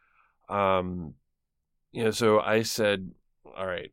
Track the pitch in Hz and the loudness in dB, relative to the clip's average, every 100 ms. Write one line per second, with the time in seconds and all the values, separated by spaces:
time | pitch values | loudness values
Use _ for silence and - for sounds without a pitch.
0 | _ _ _ _ - 101 98 95 90 90 | _ _ _ _ -8 -2 2 2 0 -6
1 | 80 - _ _ _ _ _ _ _ - | -10 -14 _ _ _ _ _ _ _ -2
2 | 113 107 117 107 - 110 113 - 104 101 | -2 2 4 4 4 0 0 0 0 0
3 | 92 - _ _ - - 95 87 - | -4 -16 _ _ -20 -10 -6 -6 -10